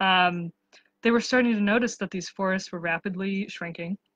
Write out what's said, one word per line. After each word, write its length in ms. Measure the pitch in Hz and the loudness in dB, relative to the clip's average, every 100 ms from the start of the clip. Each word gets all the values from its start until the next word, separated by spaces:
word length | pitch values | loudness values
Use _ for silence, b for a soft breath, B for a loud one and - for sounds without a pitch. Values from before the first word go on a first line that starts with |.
Um, 520 | 190 185 180 175 170 - _ b b _ | 2 4 4 2 -6 -12 _ b b _
they 80 | 233 | 2
were 100 | 233 | 2
starting 340 | 226 254 240 | 2 2 4
to 60 | 220 | 2
notice 360 | 202 226 233 - | 4 2 2 -2
that 120 | 190 | -6
these 180 | 185 170 | -6 -8
forests 440 | - 196 185 - | -4 -2 -2 -4
were 80 | 180 | -6
rapidly 680 | 170 165 202 180 196 196 214 | -4 -4 -4 -4 -4 -4 -6
shrinking 480 | - 170 170 170 196 _ | -8 -10 -10 -8 -8 _